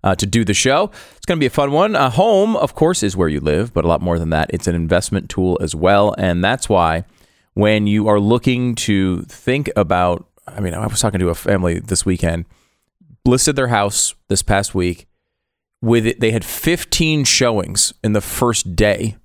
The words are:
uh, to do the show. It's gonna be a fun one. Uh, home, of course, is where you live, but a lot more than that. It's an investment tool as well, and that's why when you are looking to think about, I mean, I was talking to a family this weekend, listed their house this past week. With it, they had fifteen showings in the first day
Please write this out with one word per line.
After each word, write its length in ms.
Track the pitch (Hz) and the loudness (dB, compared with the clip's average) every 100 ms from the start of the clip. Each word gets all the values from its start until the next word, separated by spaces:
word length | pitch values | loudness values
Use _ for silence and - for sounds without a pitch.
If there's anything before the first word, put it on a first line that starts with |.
uh, 140 | 98 92 | 0 0
to 100 | 107 | 0
do 180 | 113 | 0
the 100 | 104 | 0
show. 360 | 98 - 143 208 - - - | 2 2 2 0 -6 -20 -20
It's 100 | - | -4
gonna 120 | 170 | 0
be 80 | 135 | 0
a 20 | |
fun 220 | - 139 | 0 0
one. 240 | 147 208 | 2 2
Uh, 160 | 180 131 | 2 0
home, 460 | 120 214 196 214 220 | 2 2 4 2 0
of 180 | 143 | -2
course, 300 | - 160 185 | 0 0 2
is 120 | 104 92 | -2 0
where 120 | 82 | 0
you 100 | 73 | 0
live, 340 | 71 76 117 | 0 0 0
but 120 | - | -2
a 20 | 82 | 0
lot 160 | 85 | 0
more 160 | 90 85 | 0 -2
than 120 | 82 | 0
that. 200 | 78 80 | -2 -2
It's 140 | 80 90 | -4 -2
an 80 | |
investment 540 | 85 82 87 - 101 - | -2 0 0 0 -6 -4
tool 280 | - 92 87 | -2 0 0
as 100 | 80 | -4
well, 440 | 78 90 101 104 - | -2 2 4 2 0
and 240 | 92 87 | -2 0
that's 260 | 92 127 - | 0 -2 0
why 360 | 98 82 82 92 _ _ _ _ | 2 2 0 -6 _ _ _ _
when 320 | - 107 107 104 | 0 2 2 2
you 220 | 107 107 | 0 2
are 100 | 104 | 2
looking 560 | 101 120 135 123 123 | 2 2 2 0 -2
to 480 | 117 - 101 95 87 - | -4 0 0 0 -2 -6
think 420 | - - 135 143 - | -8 -2 -2 -2 -2
about, 500 | 87 90 90 87 - _ - | 0 2 0 -2 -8 _ -18
I 100 | - | -8
mean, 160 | 98 | -6
I 100 | 85 107 | -4 -6
was 100 | - | -2
talking 220 | 113 98 | -2 0
to 80 | 90 | -2
a 60 | 85 | -2
family 420 | - 98 90 85 | -2 0 0 -2
this 260 | - 92 | -4 -4
weekend, 420 | - 90 85 85 85 _ _ _ _ _ _ - - | -2 -2 -2 -4 -8 _ _ _ _ _ _ -2 2
listed 280 | 127 - | 2 2
their 140 | 139 127 | 0 0
house 460 | 113 101 - - - _ | 0 0 -2 -4 -6 _
this 140 | 98 | -4
past 320 | - 101 101 | 0 0 0
week. 320 | 95 90 85 - _ _ _ _ _ _ _ | -2 -2 -4 -14 _ _ _ _ _ _ _
With 240 | 117 117 110 | 2 2 2
it, 140 | - | 0
they 100 | 110 | 0
had 120 | 113 | 0
fifteen 840 | - - - 170 - - 160 151 | -4 -4 -2 -2 -4 -2 0 0
showings 680 | 135 - 123 110 87 95 - - | 0 2 2 0 -4 -2 -4 -2
in 120 | 110 | -2
the 80 | 104 | -2
first 520 | - - 120 110 - | -2 0 0 0 -4
day 420 | 85 104 98 110 107 | 0 2 2 -4 -8